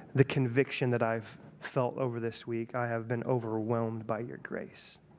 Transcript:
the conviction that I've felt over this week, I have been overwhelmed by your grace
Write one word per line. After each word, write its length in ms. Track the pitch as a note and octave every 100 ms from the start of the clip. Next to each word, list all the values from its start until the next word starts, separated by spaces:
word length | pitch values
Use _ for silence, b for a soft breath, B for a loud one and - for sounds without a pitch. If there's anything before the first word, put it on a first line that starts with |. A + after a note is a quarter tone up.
| B
the 100 | C3
conviction 680 | C3+ C#3+ B2+ A#2+ C3 - B2+
that 120 | A#2+
I've 240 | A2+ A2+ G#2+ - - -
felt 360 | - C#3+ B2 -
over 220 | C3 A#2
this 260 | A#2 - -
week, 280 | A#2 A#2
I 140 | B2+ A#2+
have 180 | A#2 A2+
been 160 | A#2+
overwhelmed 840 | A#2+ B2+ A2+ A2 A2 A#2 A#2 A2+ A2
by 140 | A2
your 180 | A#2+ -
grace 600 | - - - - - - -